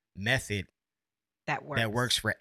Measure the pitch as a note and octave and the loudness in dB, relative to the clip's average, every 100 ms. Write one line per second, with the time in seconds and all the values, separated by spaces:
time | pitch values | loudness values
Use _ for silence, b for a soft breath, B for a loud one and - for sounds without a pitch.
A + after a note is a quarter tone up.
0 | _ - G#2 C3 - G2+ F2 _ _ _ | _ -6 0 0 0 -4 -6 _ _ _
1 | _ _ _ _ - D3 C#3+ C3+ A2+ A2+ | _ _ _ _ -6 -6 -2 0 0 2
2 | B2 - A2 - | 2 2 0 0